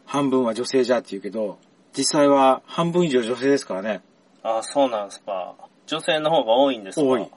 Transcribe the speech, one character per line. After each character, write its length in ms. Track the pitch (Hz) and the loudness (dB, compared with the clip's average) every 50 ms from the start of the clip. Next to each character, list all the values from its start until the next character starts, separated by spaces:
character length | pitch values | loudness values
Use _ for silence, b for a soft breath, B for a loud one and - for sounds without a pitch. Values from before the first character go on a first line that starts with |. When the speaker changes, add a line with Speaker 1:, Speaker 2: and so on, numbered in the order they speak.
| _ | _
Speaker 1:
半 260 | - - 143 143 131 | -6 -4 -2 0 0
分 120 | 131 131 | 0 0
は 120 | 123 113 110 | 0 0 -2
女 100 | 120 123 | -4 -4
性 180 | - 135 131 | 0 0 0
じ 100 | 120 117 | 2 2
ゃ 60 | 123 113 | 0 -2
っ 40 | |
て 80 | - - | -2 -6
言 100 | 101 98 | -10 -10
う 20 | |
け 80 | 101 98 | -10 -8
ど、 280 | 107 110 107 95 87 - _ _ _ _ _ _ - | -6 -6 -6 -6 -8 -12 _ _ _ _ _ _ -6
実 220 | 139 135 - 170 147 | -4 -2 0 2 4
際 100 | 143 143 | 4 6
は 340 | 143 135 135 131 131 - - | 6 6 6 4 4 2 -2
半 240 | - - 170 170 170 | -6 -4 -4 -2 0
分 140 | 165 180 175 | 2 2 2
以 60 | 156 | 2
上 120 | 127 127 | 2 0
女 140 | 113 113 123 | 0 -2 -4
性 120 | 120 131 139 | -2 0 2
で 100 | 143 135 | 2 0
す 80 | - | 0
か 80 | - 95 | -6 -8
ら 80 | 92 | -6
ね。 200 | 101 110 101 92 - _ _ _ _ _ _ _ | -6 -6 -6 -8 -10 _ _ _ _ _ _ _
Speaker 2:
あ、 180 | - 110 113 113 | -6 -4 -4 -4
そ 240 | - - - 143 139 | -4 -4 0 0 0
う 40 | 127 | 0
な 140 | 113 104 101 | 0 -4 -6
ん 60 | 95 | -8
す 100 | - - | -12 -14
か。 320 | _ 107 98 92 90 92 - - - - _ _ _ | _ -8 -8 -8 -8 -10 -14 -18 -20 -20 _ _ _
女 140 | - 147 160 | -10 -10 -6
性 180 | - 175 160 156 | -2 -2 -2 0
の 120 | 151 156 | 0 0
方 140 | 165 147 113 | 2 2 2
が 100 | 110 113 | 4 4
多 180 | 131 143 139 | 4 4 2
い 60 | 127 107 | 0 -4
ん 60 | 98 | -8
で 80 | 95 | -8
す 40 | - | -2
か？ 60 | 160 | 0
Speaker 1:
多 160 | 143 131 127 110 | 2 2 2 0
い。 100 | 90 - - | -2 -6 -14